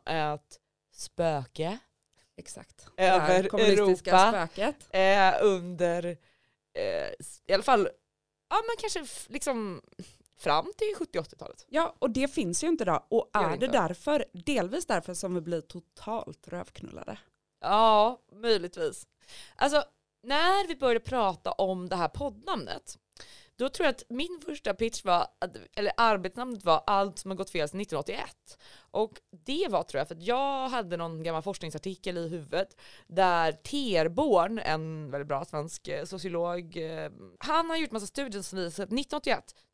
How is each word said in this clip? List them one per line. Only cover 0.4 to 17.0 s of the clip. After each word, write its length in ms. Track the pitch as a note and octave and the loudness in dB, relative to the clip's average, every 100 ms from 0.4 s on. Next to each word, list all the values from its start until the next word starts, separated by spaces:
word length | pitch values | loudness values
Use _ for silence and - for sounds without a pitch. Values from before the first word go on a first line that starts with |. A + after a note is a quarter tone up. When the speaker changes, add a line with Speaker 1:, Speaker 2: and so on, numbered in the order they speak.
| - - _ _ _ | -10 -20 _ _ _
Speaker 1:
spöke 840 | - - - E3 D3+ B2+ - D#3+ A#3 - _ _ _ _ - | -14 -12 -2 0 0 -6 -6 -6 -6 -12 _ _ _ _ -20
Speaker 2:
Exakt. 500 | - - - _ - - | -18 -18 -20 _ -18 2
Speaker 1:
över 200 | F#3 F#3 | 4 6
Speaker 2:
Det 140 | D3+ | 6
här 100 | F#3 F#3 | 4 4
kommunistiska 640 | G#3 G#3+ G3 G3+ F#3 - | 4 6 6 6 4 6
Speaker 1:
Europa. 360 | F#3 G3+ G#3 E3 | 8 8 6 -2
Speaker 2:
spöket. 280 | - A3+ D4 - | -2 -4 -4 -4
Speaker 1:
Eh, 560 | F#3 F#3+ G3+ F#3+ - G#3 | 2 6 8 6 6 4
under, 580 | F#3 F3 F3 F3 F3 F3 E3 _ _ _ _ _ | 2 -2 -2 0 0 -4 -8 _ _ _ _ _
eh, 360 | - G2 E2+ B1 - | -4 -2 -2 -6 -10
s-, 220 | - - - | -16 -16 -2
i 60 | |
alla 100 | G3 | 0
fall, 260 | G3 A#3+ F#3 - _ _ _ _ _ | 4 4 4 -4 _ _ _ _ _
ja, 60 | G4+ A4+ | -2 -2
men 80 | A#4 | -4
kanske 200 | G#4+ F#4 | -6 -6
f-, 260 | C#4+ - - | -8 -12 -12
liksom 520 | C#4 - A#3+ G#3 E3+ - - - _ _ _ | -6 -4 -4 -4 -10 -16 -20 -20 _ _ _
fram 320 | F3 D3 F4 - | 0 0 0 -4
till 180 | G#4+ G4 | -4 -4
sjuttio 220 | E4+ F3 | -6 -6
åttiotalet. 460 | D3 - - - - | -8 -14 -18 -18 -6
Speaker 2:
Ja, 260 | D4 - - | -2 -2 -2
och 100 | C4+ | -2
det 180 | A3+ C#4 | 0 -2
finns 360 | - F#3 F3 | -2 -2 -2
ju 40 | D#4+ | -2
inte 160 | D#4+ | 0
idag. 200 | - D#3 - | 2 0 2
Och 200 | A3 - | -2 0
Speaker 1:
Gör 100 | G#3+ | 0
Speaker 2:
är 140 | E3 C#3+ | 0 0
det 80 | B3+ | 0
Speaker 1:
inte. 120 | C4+ | 2
Speaker 2:
därför, 480 | E3+ F3+ - D4 - | 0 -2 -2 -2 -2
delvis 520 | F3+ - C4+ F3+ D4 - | -6 -2 0 0 -4 -2
därför 280 | F#3+ F3 | -4 -4
som 220 | F3+ F#3+ F3+ | -8 -4 -4
vi 60 | |
blir 200 | D#3+ E3+ | -2 -6
totalt 880 | - F3+ - - - A3+ - D3+ - | -6 -16 -18 -16 -8 -8 -8 -16 -14
rövknullade? 680 | F3 F#3 - - - | -12 -12 -14 -16 -14